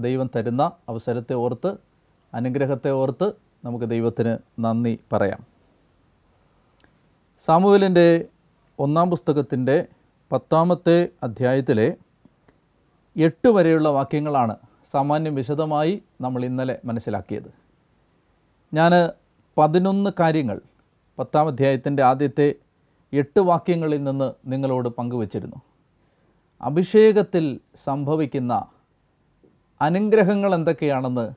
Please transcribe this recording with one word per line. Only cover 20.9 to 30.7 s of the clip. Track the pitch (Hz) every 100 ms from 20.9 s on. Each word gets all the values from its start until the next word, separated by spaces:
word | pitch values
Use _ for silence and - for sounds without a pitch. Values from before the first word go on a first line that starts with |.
| _ _ -
പത്താം | 131 151 156
അധ്യായത്തിൻ്റെ | 123 135 135 143 143 131
ആദ്യത്തെ | 135 143 131 147 - _ _ _ _ _
എട്ട് | 139 143 - 185
വാക്യങ്ങളിൽ | 170 - 170 160 147 139
നിന്ന് | 135 131 - 117
നിങ്ങളോട് | 131 135 127 123 117
പങ്കുവച്ചിരുന്നു. | 120 123 104 107 - - - _ _ _ _ _ _ _ _ _ -
അഭിഷേകത്തിൽ | 151 180 214 220 208 180 180 156 120 - _ -
സംഭവിക്കുന്ന | 139 139 156 147 139 123 110 - _ _ _ _ _ _ _ _ _ _ -
അനുഗ്രഹങ്ങൾ | 147 180 214 220 190 202 196 175
എന്തൊക്കെയാണെന്ന് | 160